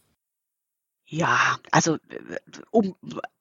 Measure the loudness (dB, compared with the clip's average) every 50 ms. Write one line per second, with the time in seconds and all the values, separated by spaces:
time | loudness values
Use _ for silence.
0 | -20 _ _ _ _ _ _ _ _ _ _ _ _ _ _ _ _ _ _ _
1 | _ -6 -2 0 2 2 4 4 2 2 0 -2 -2 0 2 2 2 2 0 -4
2 | -6 -12 -16 -16 -14 -12 -12 -14 -14 -16 -20 -20 -6 0 2 2 2 2 -2 -12
3 | -14 -14 -12 -10 -12 -12 _ _